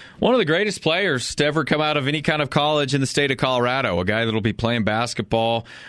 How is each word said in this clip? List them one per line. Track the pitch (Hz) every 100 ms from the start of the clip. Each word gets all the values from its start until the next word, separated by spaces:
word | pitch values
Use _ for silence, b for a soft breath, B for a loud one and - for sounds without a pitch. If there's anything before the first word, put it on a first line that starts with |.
| B B
one | 202
of | 254
the | 156
greatest | 165 208 -
players | 160 170 196 131 - -
to | 147
ever | 151
come | 139 151
out | 151 147
of | 135
any | 151
kind | 143 151
of | 139
college | 151 151 151 139
in | 139
the | 131
state | - 143
of | 131
Colorado, | 135 127 120 127 123 87
a |
guy | 92 107 117
that'll | 110
be | 104
playing | 101 117 117
basketball | 107 107 120 - 104 113 113 117 - B